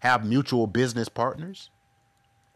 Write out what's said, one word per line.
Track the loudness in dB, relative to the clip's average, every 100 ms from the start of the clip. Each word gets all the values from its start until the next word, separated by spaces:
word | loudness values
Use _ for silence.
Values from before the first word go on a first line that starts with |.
have | 2 2
mutual | 2 0 2 0 2
business | 2 0 0 -6
partners. | -2 -4 -4 -12 -14 -20 _ _ _ _ _ _ _ _